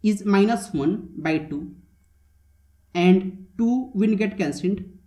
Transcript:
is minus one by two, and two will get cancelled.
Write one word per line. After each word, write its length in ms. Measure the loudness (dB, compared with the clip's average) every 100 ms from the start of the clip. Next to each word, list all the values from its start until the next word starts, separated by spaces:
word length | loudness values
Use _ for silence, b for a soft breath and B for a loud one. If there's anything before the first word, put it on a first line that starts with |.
is 200 | 0 0 2
minus 440 | 4 4 2 -2
one 340 | -2 0 -2 -8 -6
by 220 | -2 -2
two, 360 | -4 -10 -10 -18 _ _ _ _ _ _ _ _ _ _ _
and 540 | 2 6 6 2 -10 -16 -2
two 340 | 0 0 -2
will 200 | -2 0
get 220 | 0 -2 -2
cancelled. 460 | -4 -2 -4 -4 -8 -18